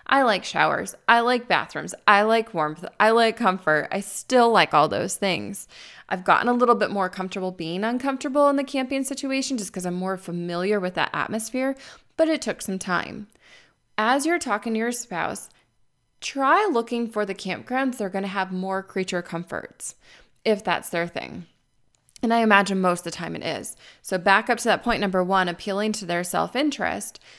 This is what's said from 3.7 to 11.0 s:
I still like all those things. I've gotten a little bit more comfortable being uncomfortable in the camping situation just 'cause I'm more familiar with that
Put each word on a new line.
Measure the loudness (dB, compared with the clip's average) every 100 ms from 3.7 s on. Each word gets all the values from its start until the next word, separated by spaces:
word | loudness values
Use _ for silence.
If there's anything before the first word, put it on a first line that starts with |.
| 2 0
I | -4
still | -4 -6 2 4 6
like | 6 6
all | 6 4
those | 2 -2 -2
things. | -2 -2 -4 -10 -12 -16 -20 -20 -8
I've | -4
gotten | 2 2 4
a |
little | 2 4 4
bit | 2
more | 0 -2
comfortable | -4 -6 -4 -6
being | -6 -6 -4
uncomfortable | -2 -2 -2 -4 -2 2 4
in | 2
the |
camping | -2 -4 -4 -4
situation | -4 -6 -4 -4 -2 -4
just | -6
'cause | -6 -4
I'm |
more | -4 -4 -4
familiar | -6 -6 -4 -2 0 0
with | 0
that | -2